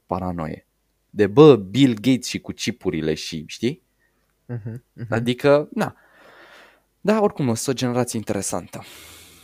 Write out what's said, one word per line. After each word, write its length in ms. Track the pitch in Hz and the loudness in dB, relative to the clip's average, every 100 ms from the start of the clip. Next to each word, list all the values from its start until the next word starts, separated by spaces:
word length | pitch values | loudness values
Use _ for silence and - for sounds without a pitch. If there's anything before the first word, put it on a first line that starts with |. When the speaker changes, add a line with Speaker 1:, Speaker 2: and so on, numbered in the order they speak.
| _ | _
Speaker 1:
paranoie. 640 | 90 92 87 78 80 _ _ _ _ _ | -6 -6 -6 -8 -10 _ _ _ _ _
De, 180 | - 98 | -2 2
bă, 280 | 107 156 117 | 8 8 8
Bill 380 | 95 123 135 | 4 2 2
Gates 320 | 107 110 127 - | 2 0 0 -2
și 120 | 92 | -10
cu 120 | - | -10
chipurile 600 | - - 107 92 80 78 | -8 -8 -6 -6 -4 -4
și, 300 | 78 - 80 78 | -4 -6 -12 -12
știi? 340 | - 117 175 _ _ _ _ _ _ - | -6 -6 -6 _ _ _ _ _ _ -12
Speaker 2:
Mhm, 380 | 120 107 117 _ | -12 -10 -14 _
mhm. 200 | - 110 | -16 -6
Speaker 1:
Adică, 560 | 110 117 123 143 143 151 | -4 -2 0 4 4 2
na. 220 | - 190 - _ _ - - - - - _ _ _ | -4 -6 -6 _ _ -20 -20 -20 -20 -20 _ _ _
Da, 200 | 185 220 | -2 0
oricum, 260 | 202 - 135 | 0 0 -2
o 60 | |
să 160 | 113 - | -2 -4
o 40 | |
generație 440 | 123 127 123 123 117 | -2 -2 -2 -2 -4
interesantă. 640 | 104 101 95 95 87 - - - - - - - | -6 -6 -4 -8 -10 -18 -18 -20 -20 -20 -20 -20